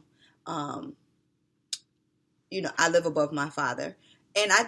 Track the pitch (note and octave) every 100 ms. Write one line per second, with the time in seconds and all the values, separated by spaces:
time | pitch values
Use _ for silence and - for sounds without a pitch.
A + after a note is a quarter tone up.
0 | _ _ _ _ - E3 C#3+ A2+ - -
1 | _ _ _ _ _ _ - - _ _
2 | _ _ _ _ - F#3+ D#3 - E3 E3+
3 | E3 D3+ D3 D3+ D3+ D3 C3+ A#2+ D3+ -
4 | _ _ _ G3+ G#3 G3+